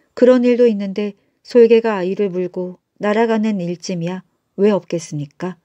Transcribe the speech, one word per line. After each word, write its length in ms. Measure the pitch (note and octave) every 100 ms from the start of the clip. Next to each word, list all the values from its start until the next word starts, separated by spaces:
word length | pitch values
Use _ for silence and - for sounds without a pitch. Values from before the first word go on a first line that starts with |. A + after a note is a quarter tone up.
| _
그런 280 | - B3 B3+
일도 240 | B3 A#3+ A#3+
있는데 440 | G3+ G3 F#3+ G#3 G3+ _ _
솔개가 500 | - B3 A3+ A3+ A3+
아이를 340 | G3+ F3+ G3 G3+
물고 520 | F3 F3+ F#3 F3+ F3+ _ -
날아가는 640 | G#3 G#3 A3+ A3 A3 G3+
일쯤이야 640 | E3+ F3 - F3+ E3+ G3 - _ _ -
왜 140 | G#3
없겠습니까?" 840 | F#3+ F#3+ E3+ - D3 C#3+ - F3+ F3